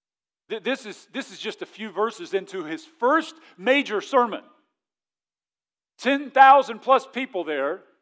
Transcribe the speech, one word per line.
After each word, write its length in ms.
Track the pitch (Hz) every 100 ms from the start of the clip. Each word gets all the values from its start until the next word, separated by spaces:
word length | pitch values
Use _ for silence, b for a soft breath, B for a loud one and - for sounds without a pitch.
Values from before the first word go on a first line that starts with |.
| _ _ _ _ -
Th-, 120 | 214
this 260 | 190 262 214
is, 200 | - _
this 180 | 240 -
is 80 | 185
just 240 | 220 -
a 40 | 165
few 260 | - 220
verses 420 | 165 220 214 160
into 300 | 196 196 185
his 200 | 156 160
first 520 | - - 240 320 - - B B
major 440 | 202 277 220 208
sermon. 420 | - 277 233 131 - _ _ _ _ _ _ _ _ _ _ _ _ _ _ -
Ten 360 | 240 277 277
thousand 480 | 262 269 277 247 220
plus 260 | 240 262 254
people 380 | 240 254 185
there. 380 | 160 147 139 190 _ _